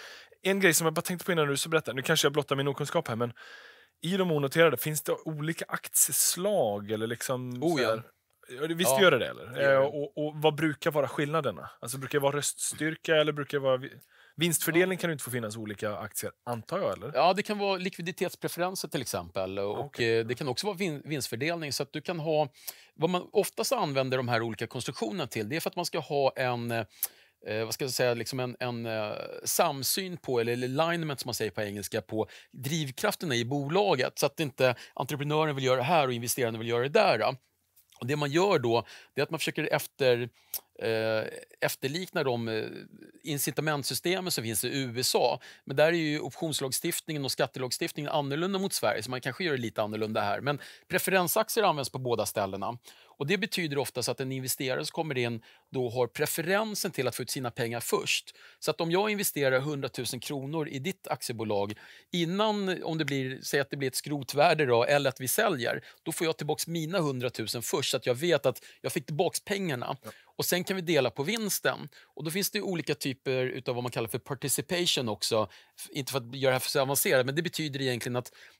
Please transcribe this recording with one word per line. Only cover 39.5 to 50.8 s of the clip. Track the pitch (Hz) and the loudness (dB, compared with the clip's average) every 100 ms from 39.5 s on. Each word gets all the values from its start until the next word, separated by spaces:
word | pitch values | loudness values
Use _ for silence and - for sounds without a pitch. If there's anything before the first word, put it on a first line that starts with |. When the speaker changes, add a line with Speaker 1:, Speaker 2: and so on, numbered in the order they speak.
| 156 151 | -2 0
Speaker 2:
efter, | 151 - - 131 120 123 - _ - - - | 0 -2 2 4 4 0 -10 _ -10 -10 -6
eh, | 113 113 110 110 - - - - | -2 0 2 0 -2 -8 -16 -4
efterlikna | 151 - 135 165 185 175 | -4 -2 -4 -4 -4 -2
de, | 135 117 113 | 0 0 0
eh, | 110 117 - 101 - - - - 143 | -2 -4 -8 -14 -20 -20 -12 -6 -2
incitamentsystemen | - 147 156 147 - 127 170 185 180 | -2 -2 0 -2 -2 -2 -2 -2 -2
som | - | -2
finns | 113 107 | -2 -2
i | 123 | -2
U | 139 127 117 | -2 -4 -2
S | 127 208 | 0 4
A. | 127 135 - - - | 2 0 -6 -14 -2
Men | 139 | 4
där | 156 | 4
är | |
ju | 170 156 147 | 4 0 -2
optionslagstiftningen | 139 - 165 135 135 - 170 - - 151 131 | -4 -4 -4 -2 -2 -2 -2 -4 -4 -4 -2
och | |
skattelagstiftningen | - 139 - 127 - 165 - 147 | 0 0 0 -6 -4 -4 -4 -2
annorlunda | 151 139 147 185 190 | 0 0 0 0 0
mot | 196 | 0
Sverige, | - 110 107 | 2 2 2
så | 117 | -2
man | 127 | -4
kanske | 131 - | -4 -2
gör | 175 | 0
det | 131 | 0
lite | 113 - | 0 -2
annorlunda | 104 107 107 110 | -2 0 0 2
här. | 101 101 | 0 0
Men | 123 147 - - | -2 -4 -6 -18